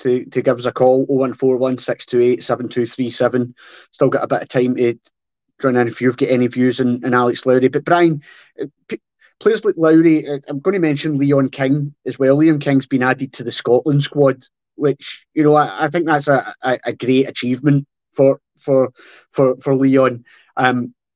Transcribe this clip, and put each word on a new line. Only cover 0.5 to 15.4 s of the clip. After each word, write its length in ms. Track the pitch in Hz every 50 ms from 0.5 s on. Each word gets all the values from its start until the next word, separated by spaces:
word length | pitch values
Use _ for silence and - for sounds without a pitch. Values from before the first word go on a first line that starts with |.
| 127 120
us 60 | 123
a 80 | 123 -
call, 340 | - 127 127 127 135 135 135
oh 60 | 139
one 200 | 131 131 127 113
four 220 | - 135 131 127
one 220 | 120 131 131 127 123
six 260 | - - 120 - -
two 160 | - - 120
eight 220 | 120 123 123 123 127
seven 260 | - 123 117 123 110
two 180 | - 123 120
three 240 | 117 - - 127 117
seven. 440 | - - 127 120 120 127 123 120 - _ - - - - - _ -
Still 160 | - 139 131
got 160 | - - -
a 40 | -
bit 140 | 135 98 -
of 60 | -
time 260 | - 135 123 123 123
to 220 | - 123 120 117 - _ _ _ _ _ _ _ _ _ _ _ - -
run 140 | 135 123
in 100 | 127 123
if 140 | 117 113 -
you've 160 | 120 127 123
got 140 | - 135 127
any 160 | 131 123 123 120
views 320 | 123 123 127 127 117 127
on, 240 | 131 123 120 120 123
on 100 | 127 123
Alex 320 | 123 123 120 117 - -
Lowry. 220 | 131 127 127 127 127
But 160 | 123 143 151
Brian, 380 | - 175 175 175 170 160 147 - - - - - _ _ -
uh, 60 | 143 143 _ _ _ -
p-, 120 | 214 - _ _ _ _ _ _ _ -
players 240 | - 214 226 214 214
like 100 | 208 170
Lowry, 500 | 165 160 160 160 160 165 165 160 156 151
uh, 120 | 147 143 139 - -
I'm 120 | 147 139
gonna 180 | 143 190 202 190
mention 400 | 165 151 143 143 - 160 147 135
Leon 320 | 139 139 143 139 135 131
King 440 | - - 135 131 139 151 147 147 - _ -
as 120 | 127 117 -
well. 180 | 135 131 139
Leon 240 | 147 156 165 156 147
King's 260 | 143 147 135 135 131
been 160 | - 139 123 127
added 300 | 131 - 135 135 135 -
to 100 | - 120
the 80 | 117 -
Scotland 500 | - - 117 120 123 - 156 143 143 143
squad, 420 | - - 147 143 135 131 131 _ _ _ _ _ _ _
which, 500 | - 143 143 135 - - - - - _ _ -
you 100 | 156